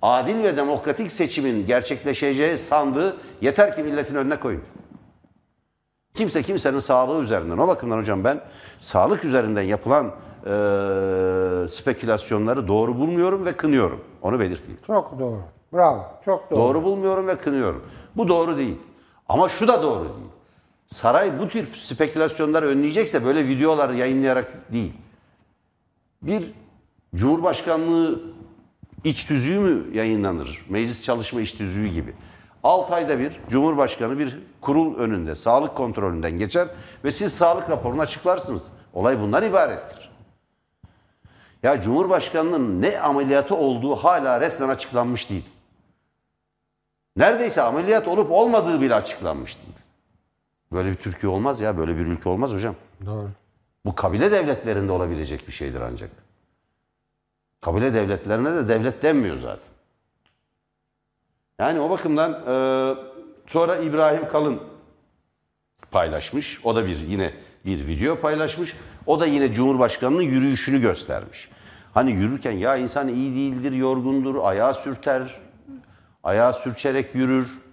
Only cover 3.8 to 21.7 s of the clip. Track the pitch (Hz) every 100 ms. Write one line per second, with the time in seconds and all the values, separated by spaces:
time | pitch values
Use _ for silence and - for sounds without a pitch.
3.8 | 151 143 139 143 135 151 127 90 - -
4.8 | - - - _ _ _ _ _ _ _
5.8 | _ _ _ - 214 156 139 196 143 135
6.8 | - 127 127 156 127 104 82 85 165 175
7.8 | 123 113 107 98 101 147 - - - -
8.8 | - - 101 190 165 127 110 104 95 104
9.8 | - 143 135 - - - - 101 104 101
10.8 | 98 95 95 92 92 92 92 90 87 -
11.8 | - 120 113 110 - 107 110 131 101 101
12.8 | 117 120 151 175 180 196 180 180 160 139
13.8 | 95 60 - - 92 123 95 90 - -
14.8 | - 214 - 127 127 110 87 - _ 170
15.8 | 175 120 92 - - 185 - 165 226 143
16.8 | 170 196 190 190 190 180 - 139 113 65
17.8 | - - - - 180 175 165 151 131 -
18.8 | - - _ _ _ 117 185 - 226 240
19.8 | 151 110 82 - - - _ _ _ _
20.8 | _ - 117 135 196 135 196 226 151